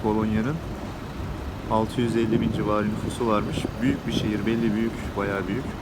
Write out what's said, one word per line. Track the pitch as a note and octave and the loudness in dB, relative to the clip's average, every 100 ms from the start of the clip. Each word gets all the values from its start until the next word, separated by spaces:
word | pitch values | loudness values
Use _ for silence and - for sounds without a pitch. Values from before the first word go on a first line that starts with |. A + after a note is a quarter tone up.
Polonya'nın. | A2+ G#2+ A2 G#2+ A#2 D#3+ - - G2+ - - - - - - - - | 2 2 2 2 2 -2 -4 -6 -8 -8 -8 -6 -6 -6 -6 -6 0
Altı | A2 A2 - | 2 2 2
yüz | A#2+ A2+ | 2 2
elli | A2+ A2+ | 4 4
bin | A2+ | 2
civarı | A2 G#2 G#2 G#2 | 0 2 2 2
nüfusu | G#2+ - - A#2+ | 0 -4 0 2
varmış. | G#2 G#2 - - - | 2 2 -2 -2 0
Büyük | B2 C3+ A#2 | 0 0 0
bir | |
şehir, | G#2+ G#2+ G#2+ G#2 | 0 0 0 2
belli | A2+ A2+ | 2 2
büyük, | G#2 A2+ - - - | 2 0 -2 -6 -2
bayağı | G2+ G2 F#2 | 0 0 0
büyük. | G#2+ C#3 - | -2 -4 -8